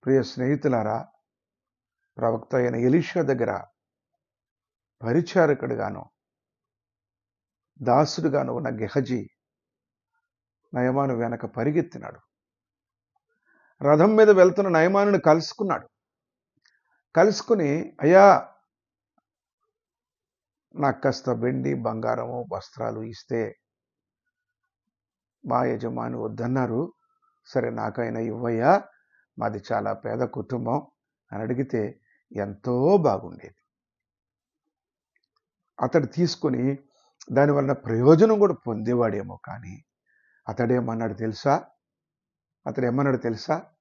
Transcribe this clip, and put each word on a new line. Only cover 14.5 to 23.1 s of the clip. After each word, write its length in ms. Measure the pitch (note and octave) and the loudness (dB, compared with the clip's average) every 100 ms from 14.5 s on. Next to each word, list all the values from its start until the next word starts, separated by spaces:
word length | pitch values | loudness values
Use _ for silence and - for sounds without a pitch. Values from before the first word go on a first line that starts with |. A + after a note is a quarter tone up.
| F#3 G3 | 6 0
నయమానుని 500 | E3 E3 G3 G3+ G3 | 4 4 4 2 2
కలుసుకున్నాడు. 720 | - D#3+ D#3 - G3+ D3 - _ _ _ _ _ _ _ _ _ _ _ _ - | 4 2 2 -8 -6 -6 -8 _ _ _ _ _ _ _ _ _ _ _ _ 2
కలుసుకుని, 840 | F3+ G#3 - A3 D3+ D3 - - | 2 2 0 0 2 -2 -4 -2
"అయ్యా, 520 | D#3 F#3 G3 F3 - _ _ _ _ _ _ _ _ _ _ _ _ _ _ _ _ _ _ _ _ _ _ - | 4 8 8 8 2 _ _ _ _ _ _ _ _ _ _ _ _ _ _ _ _ _ _ _ _ _ _ -4
నాకు 260 | C#3+ B2+ | -4 0
కాస్త 280 | C#3 B2+ - | -2 -2 -4
వెండి, 440 | A#2 A#2+ C3 C3 | -4 -2 -4 -4
బంగారము, 720 | C3+ A2+ A2 A2+ A#2 A#2 B2 A#2+ | -4 -6 -6 -6 -6 -6 -10 -10
వస్త్రాలు 480 | F#2+ - - A#2 A2 | -12 -12 -10 -10 -8
ఇస్తే 540 | A2+ | -12